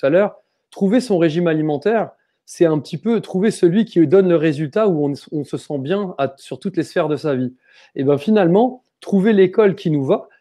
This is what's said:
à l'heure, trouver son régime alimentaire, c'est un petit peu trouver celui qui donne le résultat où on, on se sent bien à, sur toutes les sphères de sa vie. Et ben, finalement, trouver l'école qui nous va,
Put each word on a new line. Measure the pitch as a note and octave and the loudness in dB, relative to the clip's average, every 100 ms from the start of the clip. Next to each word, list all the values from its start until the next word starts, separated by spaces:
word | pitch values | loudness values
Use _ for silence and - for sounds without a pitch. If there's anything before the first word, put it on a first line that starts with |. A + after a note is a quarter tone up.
à | C3+ | 0
l'heure, | E3+ G3+ - _ _ _ | 2 0 -4 _ _ _
trouver | - G3 A#3+ | -4 0 0
son | B3+ F#3 | 0 0
régime | E3 D#3 F3 | 0 0 -2
alimentaire, | D#3 D#3 D3 G3+ A3+ F3 - _ _ - | 0 -2 -2 -2 -2 -4 -10 _ _ -10
c'est | - | 0
un | E3 D#3 | 2 2
petit | - E3 | -4 -8
peu | G#3+ A3+ | -2 -2
trouver | - F#3 G#3+ | -2 -2 -2
celui | - F3 F#3 | 2 2 2
qui | A3 - D#3 | 0 2 4
donne | F#3 F#3 | 4 4
le | E3+ | 2
résultat | D#3+ C#3+ D#3 G#3 A3 | 0 -2 -4 -2 0
où | D#3+ | 0
on, | C#3+ C#3 - | -2 -6 -8
on | D3+ | -10
se | C#3 D3 | -8 -10
sent | - D3 | -8 -8
bien | C3+ G3 G3 F3 | -6 -6 -6 -4
à, | C3+ - | -6 -6
sur | - - | -14 -10
toutes | G3+ E3+ | -8 -6
les | |
sphères | D#3 - D#3 | -6 -4 -4
de | D3 | -4
sa | D#3 | -4
vie. | C3 B2+ B2+ _ _ _ - | -4 -6 -10 _ _ _ -6
Et | |
ben, | C3+ C#3+ | -2 -2
finalement, | - G#3+ F3 F#3 B3 - _ _ | 0 2 4 4 2 -2 _ _
trouver | - G3 G3 | -2 0 2
l'école | G#3 F#3+ F#3+ G#3+ | 4 4 4 0
qui | F3 E3+ | 0 -2
nous | D3+ | -2
va, | C3+ G#3 - _ | 0 -2 -4 _